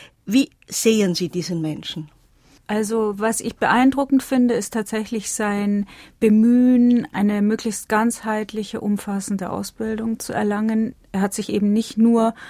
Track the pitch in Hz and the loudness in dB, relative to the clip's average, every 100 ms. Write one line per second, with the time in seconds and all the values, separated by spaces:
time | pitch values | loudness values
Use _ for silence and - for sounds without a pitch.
0 | - _ - 247 - _ - - 226 220 | -20 _ -2 0 0 _ -12 -2 2 4
1 | 196 170 175 175 170 170 156 147 - 165 | 2 0 -4 -4 -6 -4 -4 -6 -10 -12
2 | 156 _ _ _ _ _ - 214 214 226 | -14 _ _ _ _ _ -6 -4 -2 -2
3 | 214 202 220 226 240 - - 214 262 269 | -2 0 -2 -2 -6 -2 2 4 4 2
4 | 269 269 - 262 247 202 202 226 202 220 | 2 0 2 2 2 0 -2 -6 -4 -4
5 | 214 226 - - 214 202 202 202 202 - | -4 -6 -6 -4 -2 -2 0 -2 -4 -10
6 | - - 226 214 233 247 247 247 240 240 | -20 0 4 6 6 6 6 6 6 4
7 | - - 202 208 208 220 226 202 - 214 | 0 0 0 2 0 0 -4 -6 -2 0
8 | 233 - 220 214 214 214 202 220 208 208 | 0 -2 -4 -6 -6 -8 -8 -6 -4 -4
9 | - 196 - 196 180 196 202 - 220 220 | -4 -6 -4 -6 -6 -6 -8 -8 -6 -4
10 | 226 226 - - 208 202 220 220 220 - | -4 -6 -6 -4 -2 -2 -2 -2 -2 -8
11 | _ 196 196 208 208 208 202 208 214 214 | _ -2 -2 -4 -4 -2 0 0 0 2
12 | 226 233 226 226 | 4 4 2 -2